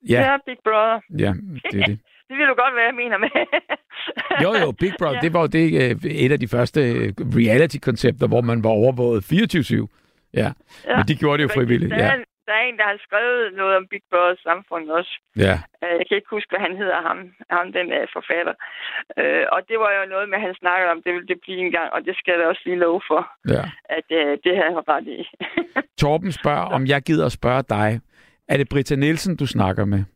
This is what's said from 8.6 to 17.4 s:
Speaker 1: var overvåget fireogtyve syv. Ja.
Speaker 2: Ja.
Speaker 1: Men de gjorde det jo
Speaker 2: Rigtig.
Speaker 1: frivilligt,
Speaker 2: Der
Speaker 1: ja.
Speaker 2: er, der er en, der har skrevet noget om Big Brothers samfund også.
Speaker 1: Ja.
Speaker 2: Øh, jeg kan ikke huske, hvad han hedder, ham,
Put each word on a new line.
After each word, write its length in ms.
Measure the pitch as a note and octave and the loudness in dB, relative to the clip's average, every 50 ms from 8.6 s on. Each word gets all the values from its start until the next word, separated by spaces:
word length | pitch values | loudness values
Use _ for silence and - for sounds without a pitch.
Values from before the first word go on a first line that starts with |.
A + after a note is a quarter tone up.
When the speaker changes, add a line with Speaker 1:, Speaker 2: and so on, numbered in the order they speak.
| G#2+ | 2
Speaker 1:
var 60 | A2+ | 2
overvåget 540 | A2+ G#2 G#2+ C3 C3 A#2+ B2 A#2+ A#2 A2 F#2+ - | 4 4 4 4 4 2 0 2 2 0 0 2
fireogtyve 340 | D3+ F3+ A3+ - - F3+ B2 - - | 2 2 2 2 2 0 0 2 0
syv. 120 | A2 - G#2 _ _ _ _ _ _ _ _ _ | 0 -2 -2 _ _ _ _ _ _ _ _ _
Ja. 140 | - A2+ - - _ _ _ - - - - | -2 -2 -2 -2 _ _ _ -20 -18 -4 -2
Speaker 2:
Ja. 80 | - | 0
Speaker 1:
Men 80 | - - G2+ | 0 2 2
de 60 | D#3 B2 - | 0 2 2
gjorde 160 | D3 C#3+ D3 | 2 2 2
det 60 | D3+ | 2
jo 40 | C3+ | 0
Speaker 2:
Rigtig. 80 | - C#3 | 2 0
Speaker 1:
frivilligt, 300 | B2+ A2+ A#2+ - F3 - | 2 2 2 2 2 0
Speaker 2:
Der 140 | - - - | 0 2 2
Speaker 1:
ja. 80 | G#2 - | 2 2
Speaker 2:
er, 40 | B3+ A#3+ _ _ _ _ | 0 -4 _ _ _ _
der 60 | - G#3 A3 | -4 -2 0
er 60 | A#3+ B3 | 0 -2
en, 80 | A#3+ G#3+ | -2 -2
der 60 | G#3+ G#3 G3+ | -2 -2 -2
har 60 | G#3 - | -4 -8
skrevet 340 | - - G#3 A3+ A#3+ B3 B3 A#3 G#3 F#3 F#3+ | -4 -2 0 0 0 0 0 -2 -2 -2 -2
noget 160 | G3 F#3+ F#3+ | 0 2 2
om 80 | F#3+ F#3+ F#3+ | 2 0 -2
Big 140 | - G3+ _ _ | -12 -14 _ _
Brothers 320 | - F3 F3 F3+ F3+ - _ E3+ | 0 2 2 2 2 0 _ -4
samfund 360 | E3 F3+ G3 _ F3 E3+ D#3+ D#3 D#3 E3 | -4 -4 -4 _ -8 -8 -6 -2 -2 -2
også. 140 | F3+ - - - _ _ _ G#2+ - | -2 -4 -10 -16 _ _ _ 2 2
Speaker 1:
Ja. 100 | G2 F#2 E2+ D#2+ - _ _ - | 4 2 2 -2 -10 _ _ -4
Speaker 2:
Øh, 100 | F3 F3 E3+ | -2 -2 -2
jeg 60 | F3+ - | 0 0
kan 80 | - G3+ | -2 -4
ikke 120 | G3 - - | -4 -4 -8
huske, 140 | G#3 G3+ - - | -8 -8 -4 -4
hvad 100 | F#3 G3+ | -4 -2
han 100 | E3+ F#3 F#3 G#3 | -2 -4 -4 -4
hedder, 180 | F#3 F3 D#3+ E3+ E3 | -2 -2 -2 -2 -4
ham, 100 | F3 F3+ F#3 F3+ F3+ _ | -4 -6 -8 -18 _ _